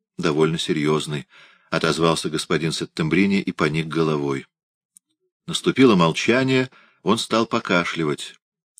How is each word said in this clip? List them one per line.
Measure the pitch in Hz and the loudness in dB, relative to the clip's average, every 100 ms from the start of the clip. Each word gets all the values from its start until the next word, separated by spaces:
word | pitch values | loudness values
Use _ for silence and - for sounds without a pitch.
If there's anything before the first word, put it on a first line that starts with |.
| _ - | _ -4
довольно | 85 76 80 82 | -2 2 2 0
серьезный, | - 78 73 76 78 76 - - - _ _ | -2 -2 0 0 -2 -8 -10 -20 -20 _ _
отозвался | 82 82 78 82 80 82 | -4 -2 0 0 0 -2
господин | 78 - 82 80 | -6 -4 -2 -2
Сеттембрини | 76 82 - 80 82 101 98 | -4 -8 -4 0 2 2 0
и | 92 | -2
поник | - 78 78 80 | -2 -2 -2 -4
головой. | 78 78 76 71 67 - _ _ _ _ _ _ _ _ _ - | -2 0 0 -2 -6 -8 _ _ _ _ _ _ _ _ _ -10
Наступило | 82 90 87 127 95 | -4 -2 4 6 6
молчание, | 82 78 - 123 131 131 127 - _ _ | 4 2 0 0 2 0 0 -6 _ _
он | 87 113 | -2 -2
стал | - 113 113 | 0 0 0
покашливать. | 117 - 87 85 82 78 71 - - _ _ _ | -2 0 0 0 -2 -2 -4 -8 -18 _ _ _